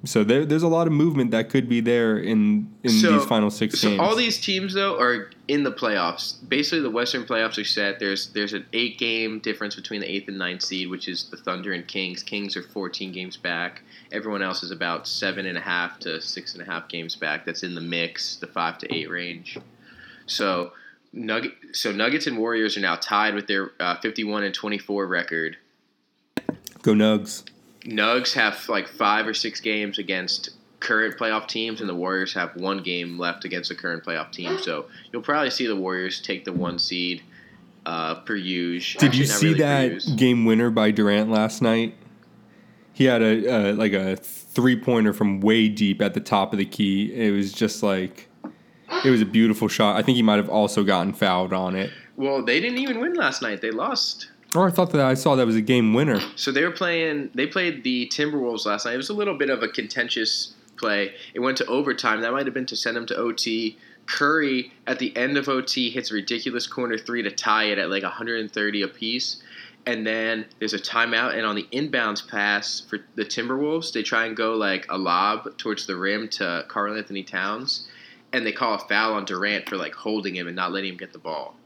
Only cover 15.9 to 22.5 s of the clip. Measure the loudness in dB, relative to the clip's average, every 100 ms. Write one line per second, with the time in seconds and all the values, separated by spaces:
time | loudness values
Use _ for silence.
15.9 | -6 -8 -8 -6 -8 -10 -12 -10 -10 -8
16.9 | -10 -8 -6 -4 -4 -6 -8 -8 -8 -6
17.9 | -4 -4 -4 -8 -8 -10 -4 -4 -4 -6
18.9 | -6 -4 -6 -8 -10 -12 -16 -16 _ -20
19.9 | -20 -20 -20 -8 -2 0 0 -2 -8 -20
20.9 | -20 _ -12 -4 -2 -4 -10 -12 -6 -4
21.9 | 0 2 2 -2 -2 0